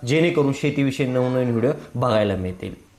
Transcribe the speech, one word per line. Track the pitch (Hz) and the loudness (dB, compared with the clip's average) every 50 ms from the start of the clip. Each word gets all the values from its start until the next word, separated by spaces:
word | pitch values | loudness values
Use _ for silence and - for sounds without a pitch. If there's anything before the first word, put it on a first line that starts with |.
| 127 | -2
जेणेकरून | 120 139 160 165 170 - 151 143 139 135 | 0 2 2 2 2 2 2 2 0 0
शेतीविषयी | - - 147 - 139 139 135 131 - 143 | 0 -2 -2 0 0 0 0 0 -2 -2
नवनवीन | 127 127 127 127 127 127 127 127 123 | 0 0 0 0 2 0 0 0 0
व्हिडिओ | 117 113 113 131 147 - - - - | 0 2 2 0 0 -2 -8 -10 -6
बघायला | 120 127 123 110 107 107 101 98 | -2 0 2 2 2 2 2 0
मिळतील. | 92 92 92 90 - 95 95 92 - - _ _ | -2 -4 -6 -6 -8 -10 -12 -12 -14 -20 _ _